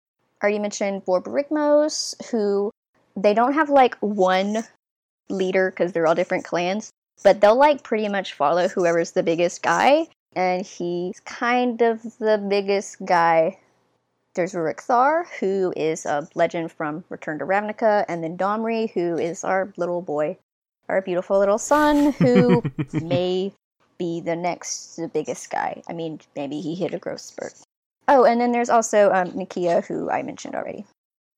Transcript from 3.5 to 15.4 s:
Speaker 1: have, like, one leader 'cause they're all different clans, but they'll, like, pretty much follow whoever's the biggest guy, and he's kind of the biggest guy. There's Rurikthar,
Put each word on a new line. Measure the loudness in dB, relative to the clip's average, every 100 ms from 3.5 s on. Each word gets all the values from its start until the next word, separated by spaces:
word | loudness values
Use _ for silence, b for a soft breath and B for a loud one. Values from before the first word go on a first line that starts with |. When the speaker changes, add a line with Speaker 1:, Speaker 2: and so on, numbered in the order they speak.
Speaker 1:
have, | 2 4
like, | 6 4 2
one | -4 2 2 4 0 -4 -6 _ _ _ _ _ -8
leader | -4 0 0 0
'cause | 0 -2
they're | 0 0
all |
different | 0 0 -4
clans, | -4 -4 -2 -4 -8 _ _ _
but | 2 6
they'll, | 6 6
like, | 4 4
pretty | -2 -4 -2
much | -4 -6
follow | -2 0 2 0
whoever's | 0 2 2 0
the | -2
biggest | 0 0 0 0
guy, | 0 4 4 4 2 _ _
and | -2 -2 -2 -6
he's | -8 -6 -4 -6 -8
kind | -16 -6 -2 0 0 2
of | 0 0 -8 -4
the | 0 0
biggest | 2 -2 0 -2 -2 -10 0
guy. | 4 4 4 2 -2 _ _ _ _ _ _ _
There's | -6 -4
Rurikthar, | -2 -4 -6 0 2 4 2 -4 -4